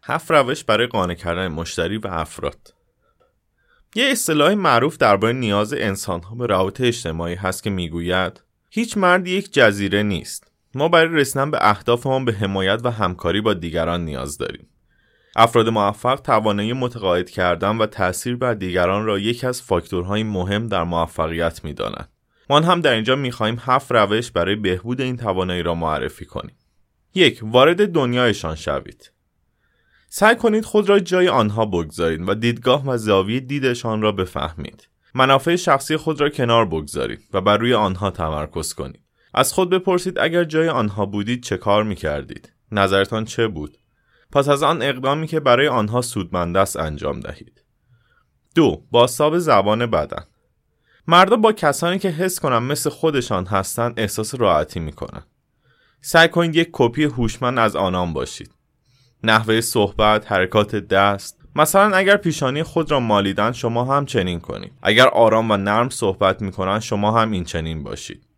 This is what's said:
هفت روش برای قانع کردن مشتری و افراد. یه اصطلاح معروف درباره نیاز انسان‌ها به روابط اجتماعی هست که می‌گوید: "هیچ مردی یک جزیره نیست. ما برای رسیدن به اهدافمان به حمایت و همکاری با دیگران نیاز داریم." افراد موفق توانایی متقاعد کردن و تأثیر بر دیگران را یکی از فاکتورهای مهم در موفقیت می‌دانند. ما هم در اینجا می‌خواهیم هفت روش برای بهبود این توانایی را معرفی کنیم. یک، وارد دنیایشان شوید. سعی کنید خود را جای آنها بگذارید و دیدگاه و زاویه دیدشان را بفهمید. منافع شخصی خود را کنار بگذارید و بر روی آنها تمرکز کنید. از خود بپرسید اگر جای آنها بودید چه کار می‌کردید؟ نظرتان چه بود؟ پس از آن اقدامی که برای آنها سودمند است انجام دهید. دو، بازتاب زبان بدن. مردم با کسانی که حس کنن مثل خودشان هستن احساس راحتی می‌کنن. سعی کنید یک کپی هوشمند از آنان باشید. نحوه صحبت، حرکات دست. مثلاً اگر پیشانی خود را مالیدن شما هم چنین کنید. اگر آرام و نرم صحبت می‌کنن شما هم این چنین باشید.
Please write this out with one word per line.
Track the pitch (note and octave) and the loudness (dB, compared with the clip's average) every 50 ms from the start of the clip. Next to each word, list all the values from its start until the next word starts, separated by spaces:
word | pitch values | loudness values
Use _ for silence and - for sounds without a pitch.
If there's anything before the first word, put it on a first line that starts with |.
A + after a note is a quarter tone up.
| _ | _
هفت | - C3 E3 - - | -4 -6 -6 -2 2
روش | E3 D3+ B2+ A#2+ C3+ - - | 2 2 2 2 -2 -6 -2
برای | - A2 G#2 A#2 B2 | 0 0 0 0 0
قانع | - A2 F#2 F2+ F2 | 0 -2 -2 -2 -2
کردن | E2 - F2+ E2+ F2 F#2+ F#2 | -6 -6 -6 -4 -4 -4 -6
مشتری | D2+ D#2 E2+ - - - E2+ E2 G2+ A2 | -6 -8 -8 -8 -4 -4 -4 -4 -4 -6
و | G#2 G2+ | -8 -6
افراد. | F2+ E2 D#2+ D#2+ - - D#2+ C#2+ - _ _ - _ _ _ _ _ _ _ _ _ _ _ _ _ _ _ _ _ _ _ _ _ _ _ _ _ | -6 -6 -6 -6 -8 -8 -8 -8 -8 _ _ -20 _ _ _ _ _ _ _ _ _ _ _ _ _ _ _ _ _ _ _ _ _ _ _ _ _
یه | G#3+ B3+ | -2 0
اصطلاح | C#4 C#4+ - - - D#3+ D3+ C#3+ D#3+ G3+ | 0 0 -2 -2 -2 0 2 4 2 2
معروف | G#3+ F#3+ D#3+ C3 A#2 B2 D3+ D3+ - | 2 2 2 2 4 2 0 0 2
درباره | C#3 A2+ G2+ F#2+ G2+ A2+ B2 | 4 4 4 4 2 0 -2
نیاز | C3 B2+ A2 G2+ G2+ G#2+ G#2+ - | 0 0 0 0 0 0 -2 -2
انسان‌ها | - - G#2+ F#2+ F#2+ - - F2+ F2 E2+ F#2 A2 | -4 -2 -4 -4 -4 -6 -6 -6 -8 -8 -12 -10
به | A#2+ B2 A2+ | -8 -4 -2
روابط | G2+ F#2 F#2+ F#2+ G2 - | 0 0 0 -2 -2 0
اجتماعی | B2+ B2 A#2 A#2+ - E2+ D#2+ D#2+ E2+ E2+ F2 | 0 0 0 0 -4 -8 -6 -6 -6 -6 -6
هست | F2+ G2+ F#2 F#2 - - | -4 -4 -6 -6 -4 -6
که | A2 | -6
می‌گوید: | G2 F#2+ F2 E2 D#2 E2+ E2+ F2 F2+ F#2 F#2 F2+ F2+ _ _ _ _ _ _ _ | -4 -4 -4 -6 -6 -6 -4 -2 0 0 0 -2 -6 _ _ _ _ _ _ _
"هیچ | - - A#3 A#3 - G#3+ | -6 -6 -4 -4 -2 0
مردی | F#3+ F3+ F3+ F#3 F#3 F3+ | 2 4 4 2 2 -2
یک | F3+ G3 G3 - - | -4 -4 -4 -2 2
جزیره | C#3 B2+ A2 G2+ G2+ G2+ F#2+ F2+ G2+ G#2 | 4 4 4 4 2 -2 0 0 0 0
نیست. | G#2 G2+ E2 - - - - _ _ _ _ _ _ _ | 0 -2 -4 -6 -10 -14 -16 _ _ _ _ _ _ _
ما | B2+ C#3+ E3 | -2 -2 2
برای | E3+ E3 D#3+ E3 E3 | 4 4 4 4 2
رسیدن | D#3+ C#3 - - C#3 C3+ D3 | 0 0 0 0 -2 -2 -2
به | D3 - | -2 2
اهدافمان | - G#2 G#2 G2+ - - A#2 A#2+ - C#3 C3 C3 C3 | 2 2 2 2 2 0 0 0 0 -2 -2 0 0
به | A#2+ A2 | -2 -2
حمایت | G2 A2 G2 G2 G2 F#2+ F#2 G2 A#2 A#2+ | -2 -2 -2 -2 -2 0 0 0 0 -2
و | B2 | -4
همکاری | A#2 G#2+ G#2+ F#2 F2+ F2+ - E2+ E2+ G2+ | -4 -2 -4 -4 -4 -2 -4 -2 -2 0
با | G#2+ A2 G#2 | 0 0 -2
دیگران | F2+ E2 E2+ D#2 E2+ D#2+ E2 E2+ F2 E2+ | -2 -4 -6 -4 -2 -2 -2 -2 -4 -4
نیاز | D#2+ D2 C2 B1+ C#2+ D2 - | -6 -8 -8 -8 -10 -8 -8
داریم." | - - - - - _ _ _ _ _ _ _ _ _ _ _ _ _ _ | -10 -10 -10 -14 -18 _ _ _ _ _ _ _ _ _ _ _ _ _ _
افراد | A2 A2+ A#2+ - A#2+ A2 A2+ | 4 4 6 6 4 2 4
موفق | A2 G#2+ G2+ G2+ G#2 - - B2 C3 | 2 2 2 2 0 0 -2 -2 -2
توانایی | C#3 - - B2+ G#2+ G#2+ A2 G2+ G2+ G2+ A2 A#2+ | -2 0 2 2 2 2 2 0 0 -2 -4 -4
متقاعد | C3+ B2+ B2 A#2+ A#2 G2 F#2+ F2 F2+ F2+ F2+ | -4 -4 -6 -6 -4 -2 0 0 0 0 -4
کردن | - - F#2 F2+ F2 E2 G2 G2 G#2+ A2+ | -4 -2 0 0 0 0 0 -2 0 0
و | A2 | -2
تأثیر | G#2 - - G2 F2+ F#2 - - B2 B2 | -2 -2 -2 -2 -2 -2 -4 -6 -6 -6
بر | B2 C3 B2 A#2 | -4 -2 -4 -4
دیگران | G#2 F#2+ F#2 F2 F2+ F2+ F2 F#2+ G2+ G#2+ | -4 -6 -4 -2 0 0 2 0 0 0
را | A2 G#2 G2 | -2 -2 -2
یکی | G2 A2 A#2+ A#2+ - B2+ | 0 -2 -4 -2 -4 -6
از | B2+ - | -6 -6
فاکتورهای | - - G2 F2 E2+ - - F2+ F2 F#2 G2+ G#2+ A2 | -4 -2 -2 -2 -2 -4 -6 -6 -4 -4 -4 -4 -4
مهم | A2 G#2 F#2+ F2+ F#2 G2+ G#2 A2+ A#2 | -4 -4 -4 -4 -2 -2 -4 -4 -2
در | G#2 F#2 E2+ | -4 -4 -2
موفقیت | E2+ E2+ E2+ E2 D#2+ - - D#2+ D#2+ E2 D#2+ E2+ E2 E2 - _ | -2 -2 -2 -2 -2 -4 -6 -4 -4 -2 -2 -2 -2 -4 -6 _
می‌دانند. | D#2+ D2 - G1+ G#1+ - - - - _ _ _ _ _ _ _ _ | -14 -8 -8 -8 -8 -8 -10 -14 -18 _ _ _ _ _ _ _ _
ما | C#3 D3 | 2 2
هم | D#3+ E3+ F#3 F3 | 4 4 2 2
در | E3 D3+ B2 | 4 2 2
اینجا | A2 A2 G#2+ C3 | 2 2 0 0
می‌خواهیم | C#3 C#3+ B2+ A#2 - A2+ G#2+ A#2 A#2 - | 0 0 -6 -4 -2 -2 -2 -2 -4 -2
هفت | B2+ B2+ C3+ C3+ - | 0 0 0 0 0
روش | C3 A#2 G#2 G2 G#2 A2 A#2+ A#2+ | 2 2 2 4 2 -2 -2 -2
برای | - - E2+ F2+ G2+ | -2 -2 0 0 -2
بهبود | G#2+ G#2+ F#2+ F2+ F2+ F2+ A2+ B2 B2+ | -2 0 -2 -2 -2 -4 -8 -6 -4
این | C3+ B2+ B2+ A#2+ | -4 -6 -6 -6
توانایی | A#2+ A2 F#2+ F#2 F#2 F2+ F2+ F2+ E2+ | -4 -4 -2 -2 -2 -2 -2 -4 -2
را | E2+ E2+ | -2 -4
معرفی | E2+ E2 D#2+ D2+ C#2+ B1 C2+ - - - | -2 -2 -4 -4 -4 -4 -6 -10 -12 -20
کنیم. | - - - - - _ _ _ _ _ _ _ _ _ _ _ _ _ | -14 -12 -12 -12 -12 _ _ _ _ _ _ _ _ _ _ _ _ _
یک، | F#3 F3 C#3+ - - A#2 | 4 4 4 4 0 -12
وارد | G#2+ A2 B2+ C3 D3+ F#3 F3 G#3 G3+ | 0 4 4 6 6 4 2 0 0
دنیایشان | E3+ E3 C3+ A#2+ B2 B2 B2 A#2+ G#2 - - E2 D#2 | 2 0 0 0 0 0 2 0 0 -2 -4 -8 -8
شوید. | D#2 - - C#2+ C#2 C2 - - _ _ _ _ _ _ _ _ _ _ _ _ _ _ _ _ _ _ _ _ _ _ _ | -8 -6 -6 -6 -6 -6 -10 -20 _ _ _ _ _ _ _ _ _ _ _ _ _ _ _ _ _ _ _ _ _ _ _
سعی | - - G3+ G#3+ A#3+ | -4 2 4 4 4
کنید | A#3 - A#3 G#3+ A3 G#3+ | 4 2 0 0 0 -2
خود | - - G#3+ G#3 F#3+ | 0 0 0 4 4
را | G3+ G3 | 4 4
جای | F3+ E3+ F3 F3+ F3+ F3+ | 4 2 2 2 2 4
آنها | - B2+ A2 G#2+ G2+ A2+ A2+ | 4 2 2 0 2 0 -2
بگذارید | G#2+ F#2+ F2 E2 D2+ - - E2+ E2 E2 D#2+ F2 F#2 | 0 0 -2 -2 -4 -4 -2 -2 -2 -2 -2 -2 -4
و | G2+ | -4
دیدگاه | G#2+ A2 A#2+ A#2+ A#2 A#2 B2+ B2+ C#3+ C3+ C#3 | 0 0 -2 -2 0 2 2 2 2 2 -2
و | B2+ A#2+ | -4 -4
زاویه | A2 G#2+ G2+ G2 F#2+ G2 A2+ B2+ | 0 2 2 2 2 2 -2 -6
دیدشان | C3+ B2 C#3+ C#3+ C3 C3 A#2+ A#2+ - A#2 A2+ G#2+ | -6 -6 -8 -4 -2 -2 -2 -2 -4 -6 -4 -2
را | G#2+ G#2+ | -2 -2
بفهمید. | G#2 F#2+ F#2 - - D2 C#2 D#2+ D#2+ - C#2+ - - _ _ _ _ _ _ _ _ | 0 -2 -4 -6 -4 -8 -8 -8 -8 -10 -14 -14 -14 _ _ _ _ _ _ _ _
منافع | C3+ C3 C3 C3+ C3+ C3+ E3+ E3+ | 0 2 4 4 2 2 0 -2
شخصی | F3 - - D3 C3+ - - D#3 D#3 | 0 2 0 0 0 0 -2 -4 -4
خود | - D#3+ D#3+ C#3+ | -2 -4 -2 0
را | D3 C#3+ | -2 -2
کنار | C#3+ - C3 A#2 A#2 A#2 A2+ | 0 -2 0 2 4 2 2
بگذارید | G2 D#2+ D#2+ D2+ C#2+ - D#2 C2 A#1 A1+ - _ _ - | 2 -2 -6 -8 -6 -6 -6 -6 -6 -8 -10 _ _ -4
و | G2 | 0
بر | F#2 G#2 G#2 G#2 | 2 2 2 2
روی | A2+ A#2+ B2 | 2 2 2
آنها | A2 G#2+ G2 F#2+ F2+ G#2 G2 | 2 2 0 -2 -2 -4 -4
تمرکز | F2 - F2 D#2 D#2 D2+ D2+ D2+ _ E2+ D#2 - - | -4 -4 -4 -4 -4 -4 -6 -6 _ -8 -8 -8 -8
کنید. | - C#2+ C2+ - _ _ _ _ _ _ _ _ | -10 -12 -12 -12 _ _ _ _ _ _ _ _
از | - C3 - - | 0 0 0 2
خود | - F#3+ F3+ | 0 0 2
بپرسید | F3+ F#3 F#3 - F#3 F3+ F3+ F#3 F3+ - | 2 0 0 0 0 0 -2 -4 -4 -2
اگر | - E3 E3 F3 F3 | -2 0 2 0 -2
جای | D#3+ D3+ D#3 D#3+ E3 | 0 0 0 0 0
آنها | D3+ B2+ A2+ G#2 F#2+ G#2 G#2 | 0 0 -2 -2 -2 -4 -4
بودید | G2+ G2+ G#2 G2+ G#2 B2 B2 A#2+ | -4 -2 -6 -4 -4 -4 -6 -4
چه | - G2+ F#2 | -6 -6 -4
کار | - G2+ G2+ G#2+ G#2+ | 0 2 2 2 2
می‌کردید؟ | G#2+ G2+ E2 - D#2+ D2 D2 C2+ B1+ - - _ - _ _ _ _ | 0 -4 -4 -4 -4 -4 -4 -8 -10 -16 -20 _ -20 _ _ _ _
نظرتان | - G#2 G2 F#2 G2 G2 G2 - - A2 A2 | -2 0 0 2 4 2 0 0 -2 -6 -6
چه | G#2+ - - A#2 A2 | -6 -2 -2 -2 -2
بود؟ | G2+ D#2 D2+ - _ _ _ _ _ _ _ _ _ _ _ _ | -2 -6 -12 -12 _ _ _ _ _ _ _ _ _ _ _ _
پس | - C#3 C#3 C#3+ | 0 0 2 2
از | C#3+ C#3 D3+ | 2 2 2
آن | C#3+ E3 D#3+ | 0 0 0
اقدامی | A#2 C#3 C3 B2+ C3 C3+ C#3+ D3+ D#3+ D#3 | 0 -4 -4 -2 -2 -2 -2 -2 -4 -4
که | E3 D#3+ | -4 -2
برای | C#3+ C#3 A#2+ B2 C#3 D3+ | 2 4 4 4 4 2
آنها | B2+ B2 G#2+ G#2 A2 B2 | 2 0 0 0 -2 -2
سودمند | B2 A#2+ - G#2 F#2+ E2 - F2+ F2 E2+ F2 F#2+ | -4 -4 -4 -6 -6 -4 -2 -2 -2 0 2 0
است | G2 - - - | 0 0 0 -6
انجام | D#2+ D#2 D2+ C#2+ - D2 C#2+ - | -6 -6 -6 -6 -6 -6 -6 -6
دهید. | - - - - - _ _ _ _ _ _ _ _ _ _ _ _ _ _ _ _ _ _ _ _ _ _ | -10 -12 -14 -16 -16 _ _ _ _ _ _ _ _ _ _ _ _ _ _ _ _ _ _ _ _ _ _
دو، | - D#3+ A#2 E2 - - _ | 4 4 4 2 0 -8 _
بازتاب | - A#2+ A#2+ B2+ - - D3 D3+ D#3 F3 | 4 4 4 4 4 0 0 0 2 0
زبان | F3+ D#3 B2+ G#2 G2 G2+ G#2+ A2+ A#2+ | 2 4 4 4 4 2 2 0 0
بدن. | A#2 G#2 E2 D2 - - - - _ _ _ _ _ _ _ _ _ _ _ _ _ _ _ _ - | 0 0 -2 -2 -2 -8 -12 -14 _ _ _ _ _ _ _ _ _ _ _ _ _ _ _ _ 4
مردم | E3 F3 F#3 F#3+ A3+ A3 | 6 6 6 6 4 4
با | G#3+ A3+ | 4 2
کسانی | G#3+ - - D3+ C#3 - - E3+ F3+ F#3+ | 2 4 2 0 0 2 0 -2 -2 0
که | - F#3+ | -2 -2
حس | D#3+ D3+ F3+ F#3 F3+ - | -2 0 -2 -4 -4 -2
کنن | - D3 B2+ A#2 | -2 0 0 0
مثل | A#2 B2+ C#3+ D3 - D#3 | 0 -2 -4 -4 -4 -6
خودشان | C#3 - - D#3+ D3+ C3+ A#2+ - G#2+ F#2 F2+ | -6 -2 -2 0 0 0 -2 -2 -2 -4 -2
هستن | F2+ G#2 G2 F#2+ - - - A#2 A#2+ A#2 - | 0 -2 -2 -2 -2 -4 -4 -4 -4 -2 -4
احساس | A2 G2+ - - A2 - - | -4 -4 -4 -6 -6 -6 -4
راحتی | B2+ A#2+ G2+ E2+ D2+ D#2 - - - | 0 2 4 4 4 2 0 -6 -8
می‌کنن. | E2 D#2 D#2 - - - - - - _ _ _ _ _ _ _ _ _ _ _ _ _ _ _ _ | -8 -8 -10 -12 -14 -14 -14 -16 -20 _ _ _ _ _ _ _ _ _ _ _ _ _ _ _ _
سعی | - - E3 E3 E3 | 2 4 6 6 6
کنید | E3 E3+ E3+ E3 D#3 | 4 0 0 2 2
یک | D#3+ E3 E3 | 0 0 0
کپی | - - C3+ A#2 A#2+ C#3+ D3+ | 2 2 2 2 2 2 0
هوشمند | D3 C#3 B2+ A#2+ A2 - - B2+ B2 B2 B2 | 0 0 -2 -2 -2 -2 -2 -4 -2 2 2
از | A2+ A2 - | 2 2 2
آنان | - G2 F#2 F#2 F#2 F2+ F2 D#2+ | 0 -2 0 0 -2 -2 -2 -4
باشید. | C2+ B1+ - - - - - _ _ _ _ _ _ _ _ _ _ _ _ _ _ - | -6 -6 -8 -10 -16 -18 -20 _ _ _ _ _ _ _ _ _ _ _ _ _ _ 0
نحوه | A2+ A2 A2 A2 A2 A2 A#2 | 2 2 2 4 2 0 0
صحبت، | A2+ - - A#2 G#2 G2 - - G#2+ G#2+ G#2+ G#2+ G#2+ - | 0 0 0 2 0 0 2 2 4 4 4 2 0 0
حرکات | G#2 F#2+ F#2 F#2 - A2 G#2+ G#2 - | 0 0 0 2 2 0 0 2 -2
دست. | G#2 G2 - G2 F#2+ G2 G2+ G2+ G2 - - - _ _ - _ | -8 -4 0 2 4 4 4 2 0 -6 -14 -18 _ _ -12 _
مثلاً | C#3+ D3+ D#3 - G3 G3 G#3+ G3 | 0 0 4 4 4 4 4 4
اگر | F#3 G3 F#3 G3+ G3+ | 2 4 4 4 4
پیشانی | G#3 E3+ D3+ - D3 C3 C3 D3 D#3+ | 4 -2 -2 -2 -2 -2 -2 -2 -6
خود | - - E3 D#3+ C#3+ | -4 -2 -4 -2 0
را | D3+ C#3 | 0 0
مالیدن | B2 A2+ G#2 G2+ G2+ G2 F#2+ G2 G#2 A2+ | 2 2 2 2 2 0 0 0 -2 -2
شما | A#2+ - - A#2 A#2 A#2 B2 C3 C#3 | -2 -2 -4 -2 -2 -2 -2 0 0
هم | C#3+ C#3+ | -2 -2
چنین | C3 - A#2 F#2 F2+ F2 E2+ | 0 -2 -2 -2 -2 -4 -6
کنید. | - - - G#1 G1+ G1+ - _ | -8 -10 -12 -12 -12 -16 -20 _
اگر | - - G#2+ A2+ B2+ C3 | 0 2 6 6 6 6
آرام | - G2 A#2 A2 G#2+ A2 A2+ A2+ | 8 6 6 6 6 4 4 2
و | G#2+ G2 | 2 2
نرم | G2 G2+ G#2 A2 A#2+ B2 | 2 2 2 2 0 0
صحبت | - - - G2+ F#2+ F#2+ G#2 F#2+ F#2 - | -2 -2 -2 -2 0 2 2 2 2 2
می‌کنن | G#2+ F#2+ F#2 - F#2+ F#2+ G2 G#2+ | -4 -8 -6 -4 -2 -2 -2 -2
شما | A2+ - A#2+ G#2 G2+ G#2 A2 A#2 | -4 -4 -4 0 0 2 2 2
هم | A2+ A2 | 2 2
این | G#2+ F#2 F2 | 0 -4 -6
چنین | - - E2 D#2+ D#2+ D#2+ D#2+ C#2+ | -4 -6 -6 -6 -4 -8 -8 -8
باشید. | A#1 G#1 - - - - - _ _ _ | -10 -12 -12 -12 -16 -18 -18 _ _ _